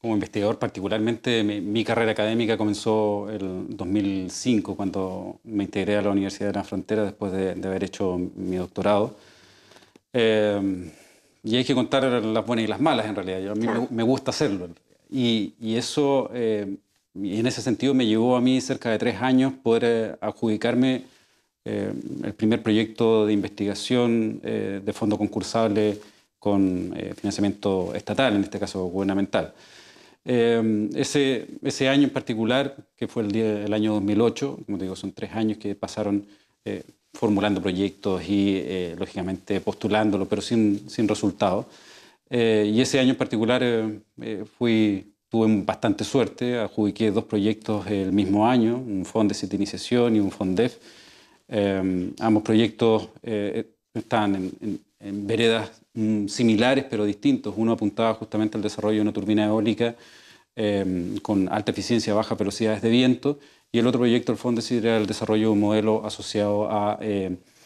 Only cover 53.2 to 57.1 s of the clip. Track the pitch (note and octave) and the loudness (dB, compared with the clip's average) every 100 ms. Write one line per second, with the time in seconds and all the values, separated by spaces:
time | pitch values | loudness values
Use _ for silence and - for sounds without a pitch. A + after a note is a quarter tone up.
53.2 | - G#2+ G2+ - A2+ _ _ A2+ - A#2 | -6 -4 -2 -4 -8 _ _ -10 -2 0
54.2 | G#2 G2 F#2 - G#2+ G2 _ _ G2+ G2+ | 0 0 -4 -6 -8 -8 _ _ -10 -8
55.2 | G2+ A2 A#2 A2+ G#2+ - _ A#2 G#2+ G#2+ | -2 2 2 2 -4 -12 _ -4 0 0
56.2 | G2+ - A#2+ G#2+ A#2+ C3+ C3+ A2 G#2 | -2 0 2 4 4 2 0 -2 -2